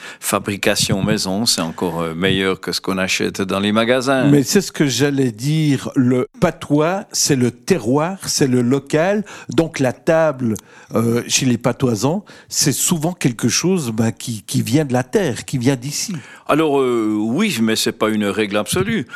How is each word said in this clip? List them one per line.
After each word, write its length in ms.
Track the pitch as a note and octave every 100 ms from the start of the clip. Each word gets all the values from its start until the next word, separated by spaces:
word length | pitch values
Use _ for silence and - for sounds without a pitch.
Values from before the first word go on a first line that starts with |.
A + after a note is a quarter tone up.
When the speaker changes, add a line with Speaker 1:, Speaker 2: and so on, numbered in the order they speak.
| - -
Speaker 1:
fabrication 800 | - G2+ G2+ G2 A2 G2+ - G2+
maison. 440 | G2 G#2+ F#2+ G2 A#2
C'est 160 | -
encore, 380 | E2 - F2+ E2
euh, 120 | E2
meilleur 460 | E2 F#2+ F#2+ G2 F2+
que 120 | F2+
ce 80 | E2+
qu'on 160 | F#2 F#2+
achète 420 | F#2 - G2 F2+
dans 180 | F#2+ G2
les 120 | G2+
magasins. 560 | G#2+ A2+ C3 B2 C3 C#3+
Speaker 2:
Mais 120 | C#3+
c'est 180 | B2+ G3+
ce 120 | -
que 140 | - D3
j'allais 440 | A#2 C#3+ C#3 C#3
dire. 580 | G#2+ C#3 D#3+ D3+ C3+ -
Le 320 | C#3+ B2 B2+ B2 -
patois, 640 | F3 - - D3 D#3+ F#3+ -
c'est 240 | - - C3+
le 140 | B2
terroir, 680 | - - F3 A2 C#3+ E3 G3 -
c'est 200 | - C#3
le 140 | B2+
local. 600 | A#2+ C#3 C#3 D3+ F3+ G#3+ - - -
Donc, 280 | - D#3+ -
la 120 | B2+
table, 600 | - - D#3+ D#3 C3 A#2+ G2+ - - -
euh, 280 | A2 A#2 A#2 A2
chez 180 | - C3
les 120 | A#2+
Patoisans, 680 | C3 - B2 G#2 C3 G3 - - -
c'est 240 | - D3
souvent 400 | - - E3+ E3
quelque 360 | F3+ C3+ A2 A#2+
chose, 420 | - F3 F#3+ B2+
ben, 220 | A2+ A2+
qui, 300 | - - G#2+
qui 180 | - C3
vient 220 | A2 C#3+
de 80 | C#3+
la 100 | B2
terre, 420 | - A3 E3 G2+ -
qui 100 | C3+
vient 180 | A#2+ C3+
d'ici. 380 | C3 - - D#3+ - - -
Speaker 1:
Alors, 320 | D3 D#3 C#3
euh, 380 | B2+ A#2+ G#2+ G#2+
oui, 400 | A2+ C#3 A3 A#2
mais 120 | A2+
c'est 180 | A2 A2+
pas 180 | - A2
une 160 | G#2+ G#2
règle 320 | F#2+ G#2 G#2
absolue. 480 | G#2 F3+ G3 G#3+ B2